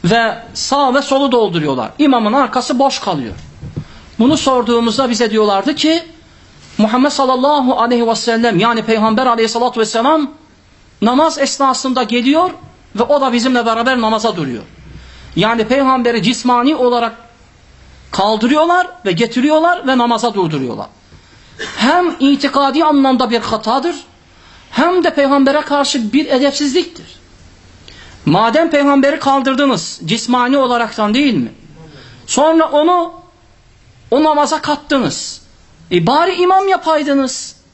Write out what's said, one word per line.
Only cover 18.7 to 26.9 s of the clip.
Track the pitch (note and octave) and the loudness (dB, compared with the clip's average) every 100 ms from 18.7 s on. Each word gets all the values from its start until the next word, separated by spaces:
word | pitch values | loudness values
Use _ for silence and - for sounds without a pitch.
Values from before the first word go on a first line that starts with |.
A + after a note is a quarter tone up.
| F4+ F4+ - D4+ | 2 0 -6 -4
ve | |
getiriyorlar | E3+ A3+ B3 C#4+ D#4 E4 F4 C4 | -2 -2 0 2 2 2 0 0
ve | B3+ | 0
namaza | A#3+ A3+ A#3+ | 0 0 -2
durduruyorlar. | G#3 E3+ D3+ C3 G#2+ - - _ - _ - - - - - | -2 -2 -4 -6 -8 -14 -18 _ -20 _ -20 -20 -16 -14 -2
Hem | A#3 F4 F4 - | 0 2 0 0
itikadi | C4+ C#4 C#4+ C#4 C#4 C#4 | 0 2 0 0 0 0
anlamda | D#4 C#4+ C4+ C4 B3 | 2 2 2 0 0
bir | A#3 | -2
hatadır, | G#3+ A3 A3 B3+ E4 - - _ _ - - - - | -2 -6 -2 -2 -2 -8 -14 _ _ -20 -20 -20 -8
hem | - D#4+ F#4 | -2 0 2
de | F4 | 0
Peygamber'e | E4+ C#4 C#4 C4+ C#4+ | 0 0 2 2 0
karşı | D4 C#4+ C#4 C#4 G#3+ | -2 -2 0 -2 -2
bir | C4 D4 | -2 0
edepsizliktir. | C4 C#4+ C#4 D4 D4 - | 0 0 -2 -2 -2 -4